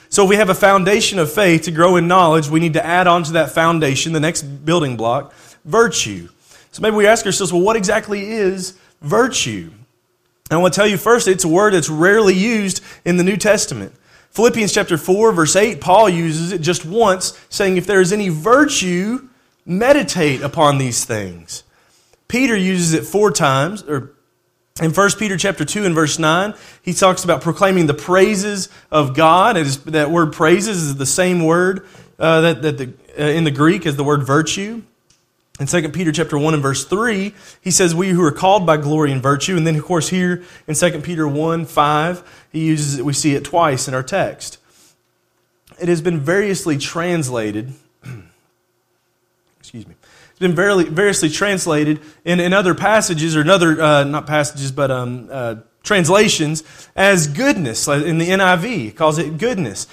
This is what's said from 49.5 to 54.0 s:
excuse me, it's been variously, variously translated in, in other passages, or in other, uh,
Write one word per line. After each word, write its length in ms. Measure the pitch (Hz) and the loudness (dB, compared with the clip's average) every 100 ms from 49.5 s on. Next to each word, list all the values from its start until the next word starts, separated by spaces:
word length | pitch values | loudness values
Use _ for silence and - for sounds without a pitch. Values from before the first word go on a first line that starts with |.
| _ | _
excuse 260 | - 117 95 | -20 -20 -20
me, 80 | 82 _ _ _ | -20 _ _ _
it's 100 | - | -2
been 140 | 180 | 0
variously, 360 | 165 202 196 160 | 2 2 2 2
variously 380 | 160 202 190 156 | 2 0 2 -2
translated 720 | 151 202 190 170 151 151 151 - - | 0 -2 -2 0 0 0 -2 -6 -10
in, 160 | 170 175 | -2 0
in 140 | 175 | 2
other 200 | 196 196 | 2 2
passages, 640 | 156 202 220 - 160 165 156 | 0 2 2 0 -2 -2 0
or 60 | |
in 80 | 151 | 2
other, 300 | 190 170 156 | 4 4 2
uh, 240 | 156 147 | 2 2